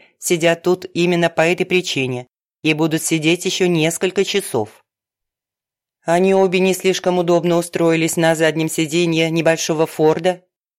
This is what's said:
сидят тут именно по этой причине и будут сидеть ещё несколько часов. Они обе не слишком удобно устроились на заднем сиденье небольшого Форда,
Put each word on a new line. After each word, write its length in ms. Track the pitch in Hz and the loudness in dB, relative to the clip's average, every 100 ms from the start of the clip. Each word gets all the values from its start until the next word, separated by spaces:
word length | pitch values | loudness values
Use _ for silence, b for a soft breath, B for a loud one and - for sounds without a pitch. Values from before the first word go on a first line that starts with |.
| b b | b b
сидят 460 | - 175 165 170 | -4 0 2 0
тут 220 | 180 180 - | 0 -2 -4
именно 360 | - 175 175 165 | -2 0 0 0
по 120 | 170 | 0
этой 240 | 165 180 180 | 0 0 0
причине 600 | 180 175 147 127 127 123 _ _ _ | -2 -2 -4 -4 -6 -10 _ _ _
и 120 | 156 | -2
будут 300 | 151 160 156 | 0 0 -2
сидеть 420 | - 165 151 175 190 | -2 -2 0 0 -2
ещё 220 | - 185 | -2 0
несколько 560 | 170 156 170 190 185 | 2 0 -2 -4 -2
часов. 600 | 196 202 - 120 104 - _ _ _ _ _ _ _ _ _ _ _ _ | -2 -2 -2 -4 -6 -10 _ _ _ _ _ _ _ _ _ _ _ _
Они 300 | - 170 190 | -2 2 4
обе 260 | 190 190 185 | 4 2 2
не 140 | 190 | 2
слишком 460 | 180 185 180 180 180 | 0 0 0 0 0
удобно 380 | 170 170 175 170 | 2 2 2 0
устроились 600 | 170 - 170 165 160 175 | -2 0 0 2 0 0
на 180 | 165 160 | 0 2
заднем 340 | 160 156 160 | 0 0 -2
сиденье 600 | - 160 165 175 160 160 | -2 -2 0 0 0 0
небольшого 560 | 165 156 165 - 156 160 | 0 0 0 -2 -2 -2
Форда, 580 | - 156 165 175 180 _ _ _ | 2 2 2 0 -4 _ _ _